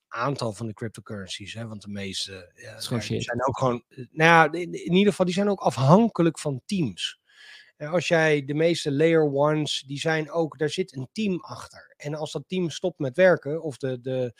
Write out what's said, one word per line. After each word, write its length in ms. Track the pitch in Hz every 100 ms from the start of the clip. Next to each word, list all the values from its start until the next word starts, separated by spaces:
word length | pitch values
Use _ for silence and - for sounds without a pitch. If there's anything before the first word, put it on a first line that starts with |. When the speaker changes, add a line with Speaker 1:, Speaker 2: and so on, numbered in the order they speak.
| _
Speaker 1:
aantal 440 | 113 127 135 120
van 140 | 101 113
de 80 |
cryptocurrencies, 800 | 101 113 - - 107 90 - 95
hè, 120 | 107 113
want 160 | 104
de 60 | 101
meeste, 420 | 101 98 92 - 95 87
eh, 160 | _ -
Speaker 2:
Dat 80 | -
is 60 | -
gewoon 120 | 120
Speaker 1:
daar 100 | -
Speaker 2:
shit. 160 | 110
Speaker 1:
zijn 220 | 113 120 131
ook 120 | -
gewoon, 260 | 131 120 _
eh, 80 | -
nou 320 | 120 156 160 170 156
ja, 0 | 165
in, 120 | 170
in 200 | 170 190
ieder 180 | 180 208
geval, 160 | - 180
die 80 |
zijn 140 | 180 202
ook 120 | 190
afhankelijk 800 | 185 123 131 190 233 - 170 -
van 220 | 151 131 -
teams. 540 | 196 131 87 - - _ _ - - - -
Eh, 160 | 151
als 160 | 170 -
jij 360 | 165 156 151
de 100 | 135
meeste 380 | 147 165 165 151
layer 400 | 139 165 160 151
ones, 520 | 135 147 156 147 - 135
die 120 | 139
zijn 300 | 160 160 160
ook, 280 | 170 160 -
daar 120 | 151
zit 260 | - 190 139
een 120 | 127
team 280 | - 214 170
achter. 540 | - 113 - - - _
En 180 | 147
als 180 | 151 151
dat 120 | 156 -
team 240 | 185 170
stopt 280 | - 185 -
met 180 | 135 143
werken, 460 | 185 165 139 160
of 140 | 156 123
de, 240 | 131 127
de, 340 | 123 127 123